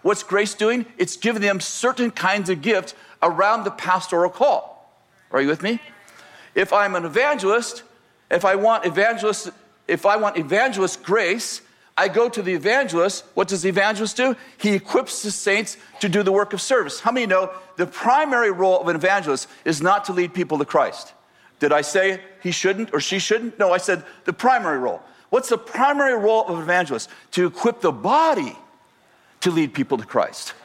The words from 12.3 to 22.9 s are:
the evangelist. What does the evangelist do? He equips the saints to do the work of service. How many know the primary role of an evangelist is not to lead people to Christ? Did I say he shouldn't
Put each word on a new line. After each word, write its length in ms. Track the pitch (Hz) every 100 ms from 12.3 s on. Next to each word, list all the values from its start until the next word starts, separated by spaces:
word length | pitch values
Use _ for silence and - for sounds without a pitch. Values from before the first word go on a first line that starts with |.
| 226
the 140 | 185
evangelist. 680 | 175 170 254 247 165 170 - -
What 140 | - 170
does 140 | 190
the 60 | 185
evangelist 480 | 185 202 208 214 -
do? 200 | 254 240 - -
He 160 | 208
equips 500 | 196 - - 262 -
the 80 | 208
saints 460 | - 208 202 226 - - -
to 80 | 208
do 140 | 196
the 100 | 196
work 200 | 196 202
of 80 | 190
service. 400 | - 254 151 -
How 100 | 226
many 160 | 247 226
know 240 | 185 190 - - -
the 100 | 175
primary 640 | - 226 262 302 247 220
role 300 | 180 190 185
of 80 | 156
an 80 | 165
evangelist 520 | 180 196 165 135 - -
is 180 | - 151
not 220 | 175 202 202
to 60 |
lead 200 | 180 180
people 260 | 180 156 151
to 60 |
Christ? 480 | 143 160 131 - - - _ _ _ _
Did 140 | 143
I 100 | 151
say 380 | 147 190 190 190 - -
he 120 | 180
shouldn't 420 | 170 185 196 226